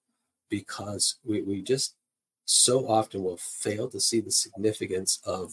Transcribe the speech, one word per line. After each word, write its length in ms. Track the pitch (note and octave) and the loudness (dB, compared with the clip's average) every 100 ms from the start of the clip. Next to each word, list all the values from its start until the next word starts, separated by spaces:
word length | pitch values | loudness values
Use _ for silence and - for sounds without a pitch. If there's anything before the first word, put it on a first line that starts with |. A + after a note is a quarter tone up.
| _ _ _ _ _ | _ _ _ _ _
because 680 | G2+ - - G2+ G2 - - | -6 -6 -10 -8 0 0 0
we, 200 | A#2+ G#2 | -2 -2
we 180 | F#2+ G2 | -2 -4
just 320 | F#2+ C#3 - - _ _ _ _ - | 0 0 -2 -8 _ _ _ _ 2
so 420 | - - C3 A#2 | 4 6 4 4
often 340 | A2 - G2 | 2 2 -4
will 140 | F2+ F2 | -4 -4
fail 520 | - - A2+ G2+ B2+ | -10 -4 -4 -2 -4
to 100 | G2 | 0
see 200 | - A2+ | 2 2
the 120 | G2 | 2
significance 880 | - - F#2+ G#2+ G#2+ G2 F#2 F#2+ - | 0 0 0 0 0 -2 -2 0 -2
of 280 | G2 F#2 E2+ | -2 -6 -6